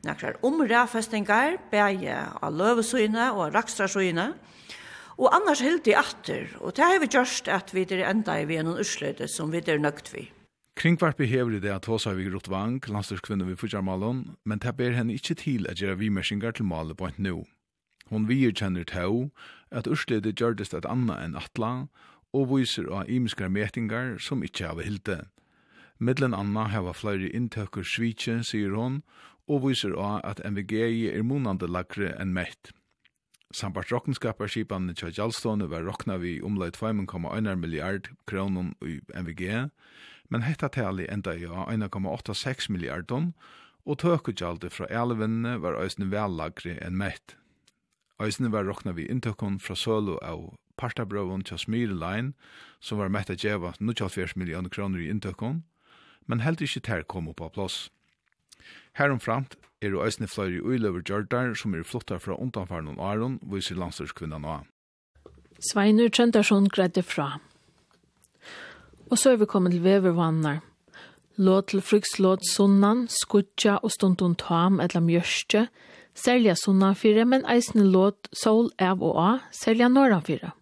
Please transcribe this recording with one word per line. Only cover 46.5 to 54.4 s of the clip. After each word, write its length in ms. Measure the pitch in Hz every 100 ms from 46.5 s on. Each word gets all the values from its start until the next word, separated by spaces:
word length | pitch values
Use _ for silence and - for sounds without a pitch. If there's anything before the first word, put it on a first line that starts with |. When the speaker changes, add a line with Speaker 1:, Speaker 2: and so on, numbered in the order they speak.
| - 90 85
Speaker 2:
enn 160 | 90 92
mett. 380 | 98 - - - _ _ _ _ _ _ _ _
Eisini 320 | 107 - 123
var 160 | 107 95
rokna 240 | 101 98
við 160 | 85 78 127
inntøkum 460 | 120 101 104 95
frá 160 | - 92
sølu 400 | - 110 104 82
av 380 | - 82 - - _ -
partabrøvun 720 | 120 - 101 101 92 95 92
hjá 80 | 87
Smyr 400 | - 110 117 92
Line, 400 | 82 101 131 - _ - - _
sum 180 | - 104
var 80 | 98
mett 240 | 101 95
at 80 | 92
geva 320 | 107 104 87 -
níggjuoghálvfjerðs 560 | 104 113 95 - 90
milljónir 400 | -